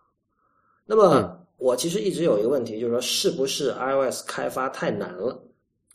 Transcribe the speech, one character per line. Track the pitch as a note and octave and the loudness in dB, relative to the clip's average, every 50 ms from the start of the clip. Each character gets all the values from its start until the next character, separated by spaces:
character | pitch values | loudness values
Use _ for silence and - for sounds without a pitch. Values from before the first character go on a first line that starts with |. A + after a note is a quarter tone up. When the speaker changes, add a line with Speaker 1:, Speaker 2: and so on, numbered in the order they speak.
| _ _ _ _ _ _ _ _ _ _ _ _ _ _ _ _ _ | _ _ _ _ _ _ _ _ _ _ _ _ _ _ _ _ _
Speaker 1:
那 | - G#3+ | 0 6
么， | A3 G3+ F3 C#3+ B2 | 8 8 8 8 6
Speaker 2:
嗯。 | G2 - - - - _ _ - | 4 0 -4 -14 -20 _ _ -2
Speaker 1:
我 | C3 B2+ B2 | 0 0 0
其 | B2+ D#3+ E3+ | 0 0 -2
实 | E3+ A3 | -2 -2
一 | G#3+ F#3+ | -2 -2
直 | C#3 C#3 E3+ | -2 0 2
有 | D#3 A2 G#2 | 2 2 2
一 | |
个 | A2 B2 | 2 2
问 | D3 C3 - | 0 0 -2
题， | A#2 G#2+ A2+ | -4 -6 -6
就 | A#2+ A#2 | -4 -2
是 | |
说 | A#2 A#2+ | -2 -2
是 | - - - - - F3+ | -2 -4 -4 -2 -2 -2
不 | - - C3+ | -2 -2 -2
是 | C3+ - - D3 A#2+ | -2 -2 -2 -4 -4
I | G#2 - B2+ C3+ C#3 | -4 -4 -2 -2 0
O | C#3 | 0
S | C3 B2 B2+ - - | 0 0 -2 -6 -8
开 | - - - C3 C3 | -10 -8 -6 -6 -6
发 | - C3+ C3 C3 | -4 -4 -4 -6
太 | - - F3 C#3+ | -6 -4 -4 -4
难 | A#2 G#2 F#2+ F2+ F2+ | -4 -4 -6 -8 -8
了？ | F#2 G2+ B2+ - - - - _ _ _ _ _ _ _ _ | -6 -6 -6 -6 -8 -14 -20 _ _ _ _ _ _ _ _